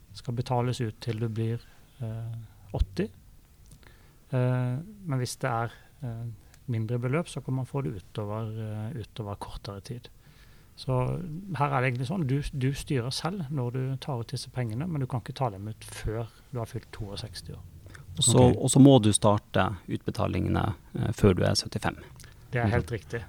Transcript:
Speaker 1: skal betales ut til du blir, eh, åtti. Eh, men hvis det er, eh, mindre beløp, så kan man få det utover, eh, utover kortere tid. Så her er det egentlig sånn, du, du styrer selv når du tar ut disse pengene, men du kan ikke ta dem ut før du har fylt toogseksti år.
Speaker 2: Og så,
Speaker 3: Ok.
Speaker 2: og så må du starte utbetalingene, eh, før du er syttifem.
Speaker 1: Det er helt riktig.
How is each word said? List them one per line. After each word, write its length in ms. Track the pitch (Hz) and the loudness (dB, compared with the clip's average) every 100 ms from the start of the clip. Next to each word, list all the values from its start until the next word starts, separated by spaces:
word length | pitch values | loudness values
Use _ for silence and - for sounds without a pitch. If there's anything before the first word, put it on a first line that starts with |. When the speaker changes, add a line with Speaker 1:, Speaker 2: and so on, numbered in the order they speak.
| - | -20
Speaker 1:
skal 200 | - - 120 | -14 -6 -4
betales 460 | - 123 123 123 | 0 0 0 0
ut 180 | 113 - | -4 -4
til 180 | 120 110 | -6 -2
du 80 | 117 | -2
blir, 300 | 107 113 117 - - - - | -2 -2 -2 -8 -20 -20 -10
eh, 340 | 113 113 113 113 107 - - | -8 -6 -6 -8 -12 -20 -6
åtti. 360 | - - - 214 - - - - - - - - - - - - | -2 -2 0 -4 -6 -20 -20 -20 -20 -20 -20 -20 -20 -20 -20 -4
Eh, 440 | 127 127 127 123 127 190 208 180 | 2 2 2 0 -2 -6 -10 -4
men 140 | 131 | -2
hvis 180 | 123 - | -2 -2
det 100 | 131 | -2
er, 220 | 117 113 - - - | 0 -2 -6 -20 -10
eh, 220 | 127 117 117 107 - - - | -8 -6 -8 -12 -18 -14 -4
mindre 300 | 113 110 120 | -2 0 -2
beløp, 300 | 123 151 170 | 0 0 -2
så 140 | 139 127 | -6 -4
kan 80 | |
man 120 | 131 127 | -4 -2
få 180 | 139 | -4
det 100 | 135 101 | -4 -6
utover, 480 | - - 104 107 113 110 | -10 -8 -6 -4 -6 -6
eh, 440 | 107 107 107 135 | -6 -6 -6 -8
utover 320 | 98 - 104 101 | -10 -8 -8 -8
kortere 440 | - - - 98 | -10 -10 -10 -12
tid. 260 | - 120 - - - - - - - - | -10 -12 -14 -20 -20 -20 -20 -20 -20 -10
Så 160 | - 127 127 135 - 156 196 143 | -2 0 0 -2 -6 -8 -6 -2
her 160 | 143 | 0
er 100 | 139 | 2
det 120 | 131 | 0
egentlig 140 | 123 131 | -2 -2
sånn, 160 | 190 135 | -2 0
du, 140 | 139 - | 0 -2
du 220 | 135 131 | -2 -2
styrer 400 | 143 - 135 120 | -2 -2 -2 -2
selv 320 | - 160 202 135 | -4 -4 -4 -4
når 220 | 147 120 | -4 -2
du 260 | 131 131 135 | -2 -4 -4
tar 180 | - 123 | -6 -6
ut 80 | 117 | -6
disse 220 | 123 - | -8 -8
pengene, 380 | 127 120 113 180 | -4 -4 -2 -4
men 100 | 151 | -2
du 80 | 127 | -2
kan 140 | 120 | -4
ikke 140 | - - | -6 -4
ta 140 | 127 | -4
dem 200 | 95 104 | -4 -10
ut 160 | - - | -10 -14
før 420 | - - 110 113 - - | -8 -4 -4 -6 -12 -12
du 80 | 123 | -8
har 60 | 113 | -6
fylt 240 | 110 - | -8 -10
toogseksti 600 | - 101 101 110 - - | -12 -10 -10 -10 -12 -14
år. 80 | - - - - - - - | -14 -16 -18 -20 -18 -12 -2
Speaker 2:
Og 60 | |
så, 160 | 113 127 127 | 4 8 8
Speaker 3:
Ok. 80 | - | 6
Speaker 2:
og 60 | 131 | 4
så 80 | 139 | 10
må 220 | 139 135 | 12 12
du 100 | 107 | 8
starte 560 | - 107 101 - - 95 98 - | 6 4 4 2 0 0 -2 -6
utbetalingene, 880 | 110 - - 95 92 92 90 - - - - | -6 -4 -2 0 2 2 2 0 -2 -6 -4
eh, 120 | - | -2
før 240 | - 104 92 | 4 6 6
du 80 | |
er 120 | 98 101 | 4 2
syttifem. 400 | - 104 - - - - - - - | -2 -4 -4 -6 -12 -20 -20 -20 -6
Speaker 1:
Det 80 | 127 | 0
er 60 | 113 | 2
helt 240 | 120 - | 2 0
riktig. 300 | 113 - 120 | -6 -6 -10